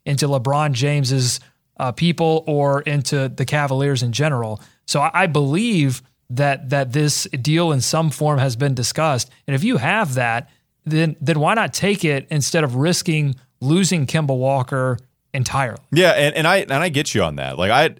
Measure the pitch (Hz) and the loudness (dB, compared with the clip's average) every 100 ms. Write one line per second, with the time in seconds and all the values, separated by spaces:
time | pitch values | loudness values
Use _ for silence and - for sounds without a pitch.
0 | - 139 143 135 127 147 151 120 143 147 | -4 -2 0 0 0 0 0 0 0 0
1 | 127 135 123 - - _ _ - 131 110 | 2 0 0 -4 -10 _ _ -6 -6 -2
2 | 170 165 160 160 160 147 143 139 151 147 | -2 0 0 0 0 0 2 0 0 -2
3 | - 143 135 127 127 151 143 131 143 131 | -2 -2 -2 -4 -2 0 0 0 0 0
4 | 120 110 151 127 110 110 - _ - 147 | -2 0 0 -2 -4 -8 -14 _ -4 -2
5 | 151 175 190 147 139 165 240 185 139 127 | 0 0 2 2 0 0 0 2 2 0
6 | _ _ - 123 143 135 127 139 131 143 | _ _ -8 -2 0 0 -2 -2 0 0
7 | 147 - - 139 135 160 170 135 - 160 | 0 0 -4 -4 0 2 2 0 0 0
8 | 160 - 151 143 135 117 143 123 113 - | 0 0 0 2 0 0 -2 0 -2 0
9 | 156 123 - _ - 139 220 196 143 214 | 0 0 -4 _ -4 -2 0 0 0 0
10 | 165 127 120 117 - _ _ _ 156 156 | 0 0 -2 -2 -6 _ _ _ -4 0
11 | 165 - 139 156 160 220 175 - 190 214 | 0 -2 -2 0 2 0 -2 -2 -2 0
12 | 160 139 - 151 - 165 143 127 160 170 | 0 -2 -2 -4 0 0 0 0 0 0
13 | - 156 143 127 _ - 131 180 180 175 | 0 0 0 -4 _ -6 0 2 2 0
14 | 127 160 143 127 131 135 123 135 131 120 | 0 -2 0 0 0 0 -2 -2 -2 -4
15 | - _ _ 135 120 135 127 - - 151 | -8 _ _ -4 -2 -2 -4 -6 -2 4
16 | 180 147 147 156 160 196 - 139 180 143 | 6 6 2 2 2 2 0 -2 0 -2
17 | 143 107 82 73 65 67 95 127 160 | -2 0 -2 -2 -6 -2 2 4 2